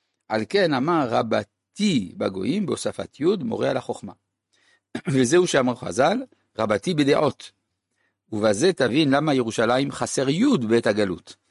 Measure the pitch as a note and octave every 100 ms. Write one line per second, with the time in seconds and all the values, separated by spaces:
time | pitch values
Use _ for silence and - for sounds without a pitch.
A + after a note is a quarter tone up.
0 | _ _ _ A2 G#2+ G3+ F3 C3+ D3 E3+
1 | B2 A#2+ A#2 A2 G#2+ _ _ - G#3 C#3+
2 | F2+ F#2+ G#2 F#2+ G2+ F#3+ E3 A#2 - -
3 | F#2+ - D#3 G#3 B2 G#2+ C3 B2+ - A2
4 | G2+ - _ _ _ _ _ _ _ -
5 | - C3+ A#2+ F3 F3+ C#3+ B2+ A#2 F#2 F#2
6 | D3 A3+ C4+ _ _ - A2 G2+ - D3+
7 | C#3 C#3+ D3 - - _ _ _ _ _
8 | _ _ _ G#2+ G#2+ G2+ F3 F3 B2 C3
9 | D3+ C#3 D#3 C3+ A2+ G#2+ A2+ B2+ C#3 -
10 | A#2+ - C3+ D#3+ C#4 G#3 G#2+ A#2 A#2 G#2+
11 | G2+ F2+ - - _